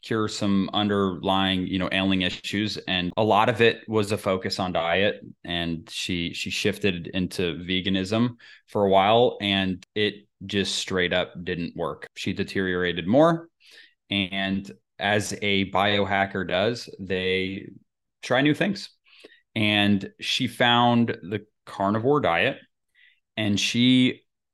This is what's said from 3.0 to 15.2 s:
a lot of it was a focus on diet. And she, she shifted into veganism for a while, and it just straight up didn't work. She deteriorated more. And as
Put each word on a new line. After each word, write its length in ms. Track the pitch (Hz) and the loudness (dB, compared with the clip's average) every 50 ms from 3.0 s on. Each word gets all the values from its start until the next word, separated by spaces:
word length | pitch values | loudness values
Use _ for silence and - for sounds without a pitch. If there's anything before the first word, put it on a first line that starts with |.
| 90 90 - | -2 -2 -2
a 80 | - 110 | 0 2
lot 240 | 107 104 101 110 113 | 4 4 4 4 4
of 120 | - 101 | 4 4
it 200 | 117 113 113 - - - | 4 4 4 2 -8 -2
was 240 | 110 110 104 98 110 | 0 0 0 0 -2
a 60 | 98 | -4
focus 420 | - 104 95 92 - 98 - - | 0 -2 -2 -2 -2 -6 -4 -4
on 120 | 98 90 87 | -4 -2 -2
diet. 480 | 87 82 85 85 92 98 104 - - - - - _ _ | -2 0 2 2 2 2 0 0 -4 -12 -20 -20 _ _
And 440 | - 87 85 85 82 82 80 - - | -6 -6 -4 -4 -4 -6 -8 -10 -12
she, 440 | - - - - 92 90 85 82 78 | -10 -8 -6 -4 -4 -4 -4 -6 -6
she 160 | - - 101 | -8 -8 -6
shifted 580 | 95 - - 107 95 - - 101 90 87 80 73 | -6 -2 0 0 -2 0 -2 -2 -2 -2 -8 -6
into 460 | - 95 92 87 - - - 85 80 | -4 -4 -4 -4 -2 -4 -4 -4 -4
veganism 800 | 85 87 87 92 92 87 98 95 95 95 92 107 110 120 123 117 _ - - - - _ | -6 -4 -4 -2 -2 -2 -2 -2 -2 -2 -2 0 0 0 -2 -4 _ -20 -20 -20 -20 _
for 180 | _ - 110 101 | _ -2 0 2
a 60 | 98 | 4
while, 480 | 95 98 95 101 110 117 123 123 - - | 4 4 6 6 6 6 4 4 2 -2
and 440 | 104 101 98 98 95 95 92 95 - _ _ | -2 0 0 2 0 0 -4 -6 -8 _ _
it 340 | 107 104 104 101 - _ _ _ _ - | -2 -2 -2 -2 -6 _ _ _ _ -14
just 300 | 98 101 101 95 95 - | -6 -2 -2 -2 -2 -4
straight 360 | - - - 95 92 90 90 90 | -6 -6 -4 -2 -2 0 0 0
up 200 | 90 87 - - - 87 | 0 -2 -2 -8 -12 -8
didn't 340 | 90 90 82 85 - - | -6 -6 -4 -6 -8 -6
work. 300 | 85 85 76 71 - - - _ | -6 -6 -6 -6 -10 -14 -20 _
She 180 | - - 101 92 | -10 -8 -6 -4
deteriorated 760 | 92 98 - - 101 95 92 90 90 90 87 85 87 87 90 | -4 -6 -6 -4 -4 -2 -2 -2 -2 -2 -2 -2 -4 -2 2
more. 400 | 110 139 156 165 170 165 - - _ _ _ - - - - _ _ _ _ _ | 4 6 6 4 4 0 -4 -12 _ _ _ -20 -20 -20 -20 _ _ _ _ _
And 600 | 101 101 98 90 95 98 98 95 98 98 98 - - _ _ _ _ _ | -2 -2 -2 -2 -4 -4 -4 -2 -2 -4 -6 -10 -18 _ _ _ _ _
as 360 | - 101 104 104 | -2 0 0 0